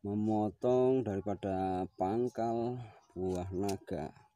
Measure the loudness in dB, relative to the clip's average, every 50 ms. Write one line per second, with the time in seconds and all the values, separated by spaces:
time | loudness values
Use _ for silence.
0 | -4 -2 -2 0 2 2 2 2 2 0 -2 _ 0 2 4 6 6 6 4 4
1 | 2 0 -2 -2 -2 -2 -4 -2 -2 -2 0 0 0 0 0 -2 -2 -4 _ -2
2 | 0 0 2 0 0 -2 -2 -2 -2 -2 -2 -2 -2 -2 -4 -6 -10 -14 -18 -20
3 | _ _ _ -4 -2 -2 -2 -2 -4 -4 -4 -2 -2 -2 -2 -4 -6 -8 -6 -6
4 | -6 -8 -10 -16 -20 _ _